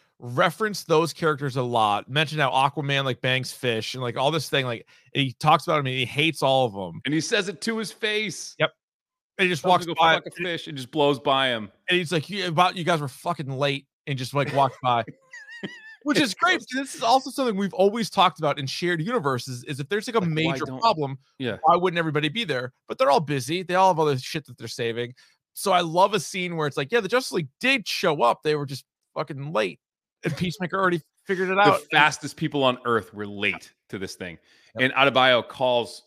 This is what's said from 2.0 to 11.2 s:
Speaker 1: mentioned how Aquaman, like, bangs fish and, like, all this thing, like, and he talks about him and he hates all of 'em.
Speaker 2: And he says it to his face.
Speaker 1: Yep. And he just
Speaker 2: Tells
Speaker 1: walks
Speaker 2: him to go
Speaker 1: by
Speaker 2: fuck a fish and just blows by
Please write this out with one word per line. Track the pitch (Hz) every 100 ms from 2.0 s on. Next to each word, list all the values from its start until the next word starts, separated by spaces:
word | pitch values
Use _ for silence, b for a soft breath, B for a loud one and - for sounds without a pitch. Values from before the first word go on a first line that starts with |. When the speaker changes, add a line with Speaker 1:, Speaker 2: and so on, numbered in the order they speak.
| -
Speaker 1:
mentioned | 135 151 156
how | 135
Aquaman, | 131 135 160 139 139
like, | 135 120
bangs | 131 127 127
fish | - 127 113 -
and, | 127
like, | 123 120
all | 135
this | 160 -
thing, | 147 127
like, | 117 - b b
and | - 135
he |
talks | - 151 160 -
about | 151
him | 135
and | 131
he | 123
hates | 143 160 143
all | 139 135 123
of |
'em. | 98 92 82
Speaker 2:
And | 131
he | 156
says | 151 214 190
it | 196
to | - 226
his | 208
face. | - 214 214 214 - - -
Speaker 1:
Yep. | 156 _ _ _ _ _ _ -
And | 185
he |
just | 165
Speaker 2:
Tells | 185
Speaker 1:
walks | 180 170
Speaker 2:
him |
to | 160
go |
Speaker 1:
by | 165 160
Speaker 2:
fuck | 160
a |
fish | - 180 165 -
and | 143
just | 123
blows | 156 143
by | 139